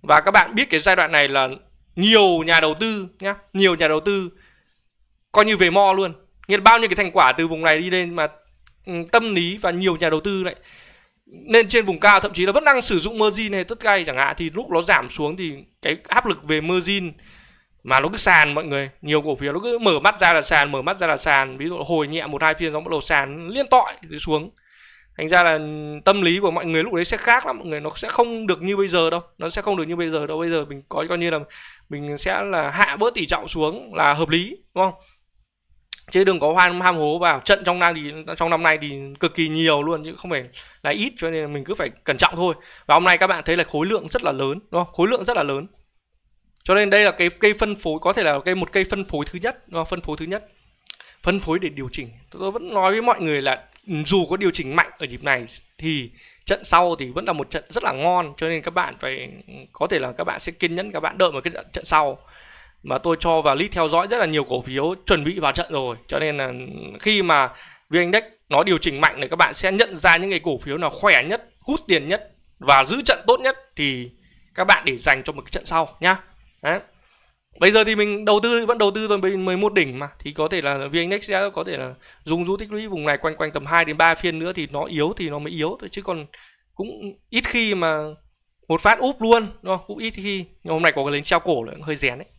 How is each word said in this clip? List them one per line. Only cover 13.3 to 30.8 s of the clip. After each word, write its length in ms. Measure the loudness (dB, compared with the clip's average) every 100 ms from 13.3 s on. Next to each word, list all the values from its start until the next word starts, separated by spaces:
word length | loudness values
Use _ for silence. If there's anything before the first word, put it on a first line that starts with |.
| 0 -6
hay 100 | -4
tất 160 | -6 -4
cả 200 | 0 0 0
chẳng 120 | 0
hạn, 180 | -2 -2
thì 120 | -6
lúc 200 | -6 -2
nó 120 | -2
giảm 280 | 4 2 2
xuống 280 | -6 -6 -6
thì 160 | -10 -10 -18 _
cái 160 | -6 -6 -2
áp 180 | -2 0
lực 180 | -6
về 180 | -2 -2
margin 500 | 0 -2 -2 -4 -6 -12 -20 -20 _ _ _ _
mà 160 | 0 2
nó 100 | 2
cứ 80 | 0
sàn 360 | 4 6 6
mọi 100 | 0
người, 260 | -4 -6 -6 _
nhiều 200 | -2 -2
cổ 140 | 0 -4
phiếu 180 | -4
nó 60 | -4
cứ 200 | -4 0
mở 200 | 2 4
mắt 200 | 2 4
ra 140 | 4
là 80 | 4
sàn, 300 | 4 2 2
mở 100 | 0
mắt 160 | -4 -2
ra 100 | 0
là 100 | 0
sàn, 400 | 2 2 2 -6
ví 100 | -8
dụ 100 | -8
hồi 300 | -2 -2 -2
nhẹ 200 | -4 -8
một 140 | 0
hai 120 | 0
phiên 200 | 0 -4
nó 60 | -6
bắt 120 | -6
đầu 100 | -6
sàn 480 | 0 -2 -2 -8 -10
liên 180 | -6 2
tọi 240 | 2 2 -6 -16
rồi 100 | -12
xuống. 320 | -2 -2 -4 _ _ _ -20 _ _ -10
Thành 120 | 2
ra 140 | 4
là 160 | 6 2 -2 -10 -10 0 2
tâm 160 | 4
lý 180 | 2 2
của 120 | 0
mọi 140 | 0 0
người 180 | 0
lúc 100 | 0
đấy 120 | -2 -2
sẽ 120 | -2
khác 280 | 4 2 2
lắm 120 | -6
mọi 100 | -8
người, 140 | -8
nó 80 | -8 -8
sẽ 120 | -4
không 400 | 0 0 0 -2
được 140 | -2
như 160 | -2 -2
bây 100 | 0
giờ 220 | 2 2
đâu, 100 | -2 -8 _
nó 120 | -8
sẽ 120 | -6
không 160 | -4 -2
được 80 | -4
như 100 | -4
bây 140 | -4
giờ 180 | -4 -4
đâu. 120 | -4
Bây 100 | -2
giờ 160 | -2 -4
mình 180 | -12